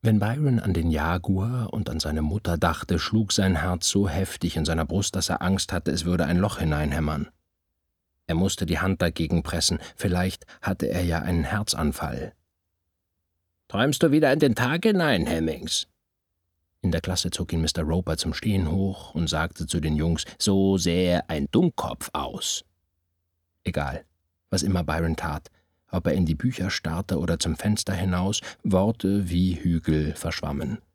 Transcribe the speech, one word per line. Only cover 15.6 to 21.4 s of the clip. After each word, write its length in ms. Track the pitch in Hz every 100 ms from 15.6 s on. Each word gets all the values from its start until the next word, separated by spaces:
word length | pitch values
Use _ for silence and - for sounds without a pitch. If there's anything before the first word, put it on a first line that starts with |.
| - - - _ _ _ _ _ _ _ _ _
In 100 | 95
der 100 | 82
Klasse 300 | - 90 90
zog 220 | - 87
ihn 80 | 85
Mister 220 | 80 -
Roper 340 | 76 82 87 80
zum 160 | -
Stehen 360 | - 113 98 82
hoch 460 | 90 98 98 - 78
und 120 | 82
sagte 400 | 78 80 - 76
zu 120 | 87
den 160 | 78 76
Jungs, 300 | 82 82 - -
„So 400 | - 98 98 98
sähe 520 | 85 85 90 87 -
ein 180 | 78